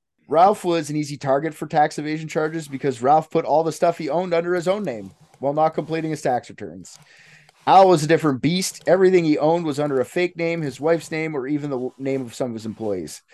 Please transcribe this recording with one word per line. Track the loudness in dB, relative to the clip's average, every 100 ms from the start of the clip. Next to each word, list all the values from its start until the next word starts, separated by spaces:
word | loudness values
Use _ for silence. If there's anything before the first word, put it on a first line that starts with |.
| _ _ -2
Ralph | 4 4 4
was | -2 -2 -2
an | -6
easy | -6 -6
target | -2 0 -2
for | -8 -4
tax | 0 0 -2
evasion | -6 -6 -4
charges | -4 -4 -6 -10
because | -6 -4 0
Ralph | 4 4 2
put | -2 2
all | 0
the | 0
stuff | 0 0 0
he | -4
owned | -4 -2
under | -2 -2
his | -2 -2
own | -2
name | -4 -8 -12 _ _ -6
while | -4
not | 0 0
completing | 0 -4 -4 -4
his | -2
tax | -2 -2 -4
returns. | -16 -14 -14 -20 -20 _ _ _ -20 _ _ 6
Al | 8 8
was | 6
a | 4
different | 2 2 0
beast. | 0 0 -4 -4 2
Everything | 4 6 4
he | 2 2
owned | 2 0 -2
was | -2
under | -2 0
a |
fake | -2 -2 -2 -2
name, | -4 -4
his | -6 -4
wife's | 0 0 -2
name, | -6 -6
or | -6 -4
even | -4 -4
the | -6
w-, | -6 -6
name | -6 -4
of | -6
some | -6 -6
of |
his | -6 -10
employees. | -8 -6 -6 -8 -14 _